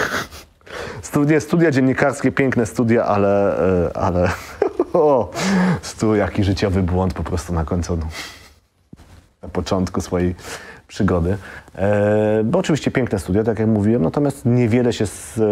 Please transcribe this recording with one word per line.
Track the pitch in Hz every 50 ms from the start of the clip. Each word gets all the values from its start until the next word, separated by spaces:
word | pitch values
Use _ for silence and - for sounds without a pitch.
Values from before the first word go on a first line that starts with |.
| - - - - - - - - - _ _ _ _ - - - - - - 110
studia, | - - - 147 143 147 160 147
studia | - - 175 170 165 160
dziennikarskie, | 131 135 131 131 123 - 147 139 135 - - 131
piękne | - - 135 127 127 127 113
studia, | - - - 120 110 117 113 -
ale, | - 104 101 101 98 101 101 101 95 60 60 82 95 92 87 85
e, | - -
ale, | - 95 95 90 87 87 90 87 - - - - -
<laughs> | - - - - 311 - -
o, | 180 151 151 139 120 98 - - - 170 190 196 185 180 185 160 -
stu, | - - - - 110 107 107
jaki | 101 98 - - 107 101
życiowy | 95 95 - 107 101 90 98 92
błąd | 85 90 90 92 90 80
po | - 82
prostu | - 90 85 - - 87
na | 82 78
końcu, | - 92 87 82 - 87
no. | 82 80 80 78 - - - - - - - _ _ _ _ _ _ _ - - - - - - - _ _ _ -
Na | - -
początku | - 92 85 - 101 92 92 - - 95
swojej | 90 - 92 90 90 90 87 - - - - - - - - - _
przygody. | _ - - 104 92 92 87 82 87 101 98 - - - - - - -
E, | 80 95 104 104 104 104 104 107 107 107 107 107 110 110
bo | 117 156 190
oczywiście | 185 - 165 120 - -
piękne | - 135 120 104 113 95
studia, | - - 90 107 110
tak | 117 107 104
jak | 110
mówiłem, | 110 110 104 101 107 117 127
natomiast | 156 156 - 147 143 139 - - -
niewiele | 120 120 123 120 107 113 127 120 120 104
się | - 110
z, | - - - - - - 113 110 104